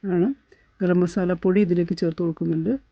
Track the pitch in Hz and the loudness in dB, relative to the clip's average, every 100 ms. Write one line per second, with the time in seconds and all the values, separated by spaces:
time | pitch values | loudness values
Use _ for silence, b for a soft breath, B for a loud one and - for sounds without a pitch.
0 | 196 180 202 277 _ b b _ 180 180 | -2 0 0 -2 _ b b _ 0 2
1 | 175 202 180 175 190 185 190 175 170 170 | 2 0 -2 0 2 2 2 2 0 -2
2 | 170 165 170 156 165 160 165 269 _ | -4 -2 -4 -2 -2 -2 -2 -4 _